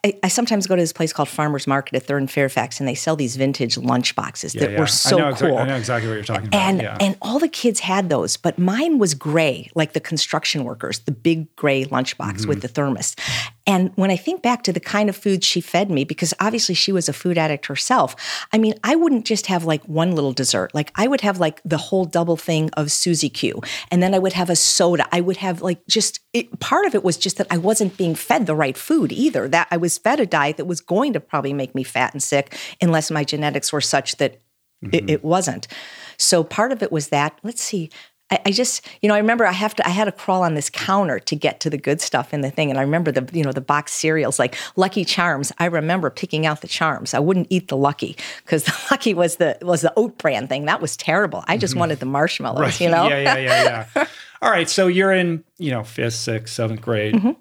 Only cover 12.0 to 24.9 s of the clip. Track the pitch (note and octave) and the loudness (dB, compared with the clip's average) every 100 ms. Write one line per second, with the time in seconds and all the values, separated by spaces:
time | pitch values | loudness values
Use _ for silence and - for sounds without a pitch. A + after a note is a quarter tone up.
12 | C3 - - F#2+ G#2+ G2+ A#2+ - C#3+ B2+ | -2 -4 -6 -4 -2 -2 -2 -2 -2 -2
13 | - - - - - _ - F#3+ F#3 - | -4 -6 -6 -4 -6 _ 0 2 2 2
14 | F#3+ F3+ - F4+ A#3 B3 G3 F3 - G#3 | 2 2 -2 -2 -2 0 -2 -4 -2 0
15 | G#3 F#3+ G#3 F#3+ - F3+ - F3 G3+ D3+ | 0 0 0 0 0 -2 0 0 2 0
16 | C#3+ - E3 - G3+ A3+ - F3 - F#3+ | -2 -2 -4 0 -2 0 -2 0 0 0
17 | E3 C#3+ F#3 E3+ D#3 C#3+ - C#3 - B3+ | 0 -2 -2 0 0 -2 -6 -6 0 2
18 | C3+ - - - - A3 A3 G#3+ A#3 D#4+ | 2 -2 -10 -10 -2 2 2 0 0 2
19 | E4 B3 - G#3+ - F#3 E3 D#3 - D#3 | 4 2 0 -4 0 -2 0 -2 0 0
20 | E3+ E3 C#3+ B2+ B2+ G#2 F#2 D3+ D3+ - | 2 2 0 0 0 0 0 -2 -4 0
21 | A3 F#3+ G#3 F#3+ E3 - - D#3 - G3 | 0 2 0 0 -2 -2 -4 -4 0 0
22 | F3 E3+ E3+ E3 - D#3+ D#3 - D3 - | 0 0 0 0 0 0 0 -2 -2 -2
23 | F3+ E3 D3 - B2+ - - - - F3+ | 0 0 0 -2 -4 -4 -8 -10 -2 2
24 | F3+ F#3+ F#3 F#3 F3+ E3+ - - F3 | 4 4 2 0 0 2 2 4 4